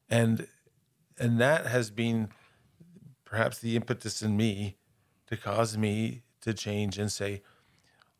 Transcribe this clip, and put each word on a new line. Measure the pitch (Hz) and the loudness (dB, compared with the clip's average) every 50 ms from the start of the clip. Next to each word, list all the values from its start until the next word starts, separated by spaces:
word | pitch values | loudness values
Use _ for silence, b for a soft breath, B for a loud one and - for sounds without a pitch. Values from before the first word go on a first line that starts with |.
| B - | B 0
And, | - 117 117 113 113 110 - - _ _ _ _ _ _ _ _ _ _ _ _ _ - | 2 4 4 4 2 0 -2 -8 _ _ _ _ _ _ _ _ _ _ _ _ _ -2
and | 127 120 117 113 | 0 2 4 4
that | 120 135 151 160 - | 6 6 4 4 2
has | 127 117 127 117 104 | 0 0 0 0 0
been | 104 104 117 117 117 113 110 107 b b b b b b b b b - - - - - - - - _ _ | -2 -2 0 0 2 0 0 -2 b b b b b b b b b -20 -20 -20 -20 -20 -20 -20 -20 _ _
perhaps | - - 107 113 - 113 - | -6 -2 0 0 0 0 -2
the | - 117 113 | -4 -2 0
impetus | 117 113 - 123 - - 107 - - 107 | 0 0 -2 -4 -4 -4 -6 -6 -4 -2
in | 107 104 | 0 2
me | 104 110 113 101 98 104 101 98 _ _ _ _ _ _ _ _ _ _ | 2 2 2 0 -2 -4 -8 -8 _ _ _ _ _ _ _ _ _ _
to | - 117 | -8 -8
cause | 110 - 104 101 107 117 110 107 107 | -6 -4 -2 0 2 0 0 0 0
me | 107 107 101 107 110 117 123 127 - _ _ _ - | 0 0 2 0 -2 -2 -4 -8 -14 _ _ _ -6
to | - 107 | -4 -4
change | 98 - 104 104 104 104 101 90 95 | -4 -4 -4 -2 -2 -2 -2 -2 -2
and | 104 107 | -4 -4
say, | - - 101 101 101 98 b b b b b b b b b b b b b b b _ | -4 -4 -6 -6 -6 -8 b b b b b b b b b b b b b b b _